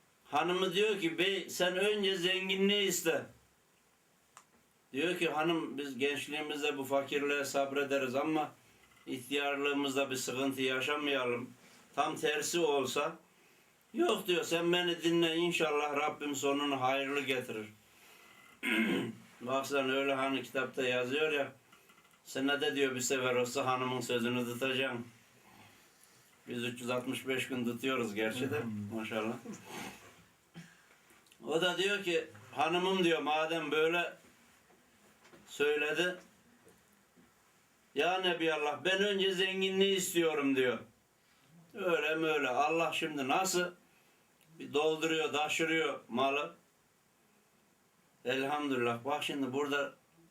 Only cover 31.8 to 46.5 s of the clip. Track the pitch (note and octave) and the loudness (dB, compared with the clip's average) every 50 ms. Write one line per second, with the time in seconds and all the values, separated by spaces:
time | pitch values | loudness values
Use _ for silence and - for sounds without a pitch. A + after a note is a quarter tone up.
31.8 | F#3 G3 G#3 G3 G3 F3 E3+ D#3+ D#3+ - - - - - - C3 D3 D#3+ E3+ F3+ | 0 0 0 0 0 0 0 0 -2 -4 -12 -20 -20 -16 -2 -2 0 2 2 2
32.8 | F3+ F#3 F#3+ F#3+ F3+ E3+ E3 D3+ C#3 C#3+ D3+ D#3 D#3+ D#3+ E3 E3 D#3 D3 C#3 D#3 | 2 2 2 4 4 4 4 2 2 0 0 0 0 0 0 -2 -2 0 2 2
33.8 | D#3 D#3+ E3+ F3 E3+ - - - - - - - - - - - _ _ - _ | 2 4 2 2 -2 -2 -6 -12 -20 -20 -20 -20 -20 -20 -20 -20 _ _ -20 _
34.8 | _ _ _ _ _ - - _ _ - - - - - - - C#3+ D3 D3+ D3+ | _ _ _ _ _ -20 -20 _ _ -20 -20 -20 -20 -18 -2 0 2 2 2 0
35.8 | D3 D3+ D3+ D3+ F3 F3+ F3+ F3+ - - - _ _ _ - - _ - - - | 0 -2 0 0 0 0 -2 -6 -12 -20 -20 _ _ _ -20 -20 _ -20 -20 -20
36.8 | _ _ _ _ _ _ _ - - - _ _ _ _ _ _ _ _ _ _ | _ _ _ _ _ _ _ -20 -20 -20 _ _ _ _ _ _ _ _ _ _
37.8 | _ _ _ C3 D3 E3+ F#3 F#3+ F#3+ F3+ E3+ D#3+ D#3+ D#3+ D#3 D3+ D3+ D3 D3 C3+ | _ _ _ 0 0 2 2 2 2 0 0 2 2 0 0 2 0 -2 -2 -2
38.8 | C3+ F3+ F#3+ G3 G3+ G#3 G3+ G3 F#3 F#3+ F#3+ F3+ F#3+ F#3+ F#3+ F#3+ F#3+ F#3+ F#3+ F#3+ | 0 0 2 2 2 2 2 2 2 0 2 0 0 0 0 0 0 0 2 4
39.8 | G3 G3 F#3+ F#3+ F#3 - - E3+ E3 D#3+ D3+ D3 C#3 C#3 C#3 C3 C3 B2+ A2+ A#2+ | 4 4 4 0 0 0 0 2 2 2 2 2 2 2 2 4 2 2 2 -2
40.8 | - - - _ _ _ _ _ _ _ _ _ _ _ - - - - - A3 | -6 -14 -20 _ _ _ _ _ _ _ _ _ _ _ -20 -20 -20 -18 -10 -4
41.8 | G3 F3+ E3 D#3 D3 D3+ D#3+ D#3+ D#3+ D#3+ D#3 D3+ C#3 C3 B2 C#3 C#3+ D3+ D#3+ E3 | 0 2 2 2 2 0 0 0 0 2 2 2 2 0 2 2 2 2 4 2
42.8 | E3 D#3 D3+ - D#3+ D#3+ D3+ C#3+ C3 B2+ C#3+ F3+ F#3+ F#3 F3+ F3+ F3 F3 - - | 2 0 0 -2 -4 -2 -2 -4 0 2 2 2 2 2 2 0 0 -2 -4 -12
43.8 | - _ _ _ _ _ _ _ _ _ _ _ _ _ - - C3+ B2+ B2+ C#3+ | -20 _ _ _ _ _ _ _ _ _ _ _ _ _ -16 -16 -14 -2 0 2
44.8 | D3+ D#3 D#3 D#3 D3+ E3 D#3+ D#3+ D3+ C#3+ B2+ C#3+ D3+ D3+ D3+ - E3 D#3+ D#3+ D#3+ | 2 2 2 2 0 0 0 0 0 0 0 0 0 0 0 0 0 2 2 2
45.8 | D#3 C#3+ C#3 C3+ - - A2+ B2 C3 C#3 C#3 C#3+ D3 E3+ | 2 0 -2 -4 -8 -6 -2 0 2 2 2 0 -2 -4